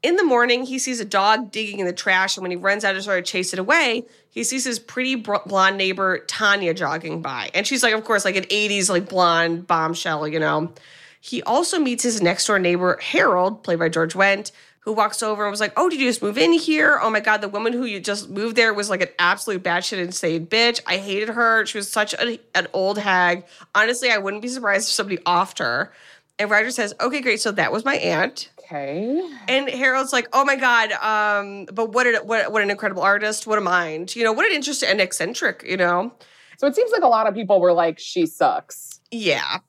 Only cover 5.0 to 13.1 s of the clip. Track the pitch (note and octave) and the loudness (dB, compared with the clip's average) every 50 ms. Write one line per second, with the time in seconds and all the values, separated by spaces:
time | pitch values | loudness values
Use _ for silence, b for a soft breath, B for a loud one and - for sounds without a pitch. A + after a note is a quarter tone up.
5 | B3+ C4 C4 B3 A3 G#3+ G3+ G#3 - F#3+ G3 F#3+ F#3+ F#3+ G3 G3 F#3+ F#3+ F#3 F#3+ | -2 -2 -2 -4 -2 -2 -4 -4 -2 0 2 4 4 4 2 2 -2 -2 0 0
6 | G3 F#3+ F#3 - - - - - A3 G3+ G3+ G3+ F#3+ E3+ D#3+ F#3 E3+ C#3 D3+ E3 | 0 -2 -2 -2 -4 -8 -6 0 2 2 2 2 2 -2 -2 0 -2 -4 -4 -4
7 | E3+ D#3+ D#3 E3 D#3+ C#3 C3 A#2+ G2+ - - F3+ G#3+ - C#4 B3+ - A#3 A3 A3 | -6 -8 -8 -8 -6 -6 -6 -6 -8 -2 -2 -2 -2 0 0 2 2 2 2 0
8 | A3 A3 A3+ G3+ G3+ G3 F#3 G3 F#3 - G3+ G#3 G#3 G#3 G3+ G3+ F#3 - F#3+ F3 | 0 0 0 2 2 0 0 -2 -2 -2 -2 0 0 0 0 0 0 2 0 0
9 | G3 F#3 F#3+ F#3 F3+ E3+ E3+ E3 E3+ E3+ E3+ E3+ F3+ - F3 D#3+ D#3+ D#3+ E3+ E3 | -2 0 0 4 4 4 4 4 2 0 -2 -4 -2 0 0 0 2 0 -2 -4
10 | - F3 D#3 D3 D#3 D3+ D#3 D#3+ D#3 D3+ D3+ D#3 E3 E3 - B B B B B | -4 -4 -2 -2 -4 -4 -2 0 0 2 0 0 -2 -4 -8 B B B B B
11 | B B B B B - B3+ A#3+ - - A#3 C#4+ F4 F4 F#4+ F4 D4+ B3+ A#3+ A#3 | B B B B B -8 -8 -6 -2 0 2 2 2 0 0 0 0 0 0 0
12 | - B3 A3+ G#3+ F3 F3 G3 F#3 - - G#3 F#3+ F#3 F3 F3 F3 F3+ F3+ - - | 0 -2 0 2 2 0 2 0 0 2 2 2 4 2 2 2 2 0 0 0
13 | - - | -2 -2